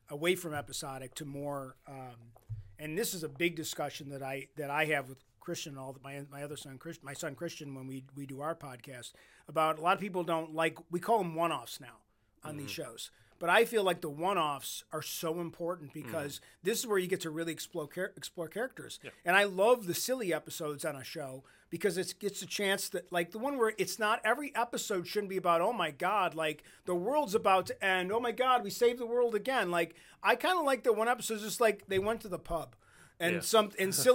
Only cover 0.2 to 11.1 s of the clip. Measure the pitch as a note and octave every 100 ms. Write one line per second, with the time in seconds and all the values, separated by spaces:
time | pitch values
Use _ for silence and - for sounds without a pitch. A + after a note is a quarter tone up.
0.2 | E3+ F#3 F3 D3 C3+ C3+ D3 C3+ C3 -
1.2 | D3 C#3+ C#3+ C#3+ C3 - - C3+ B2+ A#2
2.2 | A#2 A2+ - - - - D#3 D#3+ A3+ F#3
3.2 | D#3 C3+ F3 D#3+ D3+ - D3 - C#3 C#3
4.2 | C3+ C3+ C3 - C#3 D3 D3+ D3 B2+ C3
5.2 | _ _ - E3+ D#3+ C#3 C3 C3+ C#3 C#3+
6.2 | C#3 C#3 D3 D3 D3 C3+ E3 E3 C#3 C#3
7.2 | D#3+ C#3 E3+ E3 D3 C3+ C3 C3+ C3+ C3+
8.2 | C#3 C3+ D3 E3 C#3+ B2 - B2+ A#2+ -
9.2 | - - - D3 D#3 D#3 E3 F#3+ G3+ F3+
10.2 | E3+ E3 D#3+ D#3 E3 E3 - F3 E3+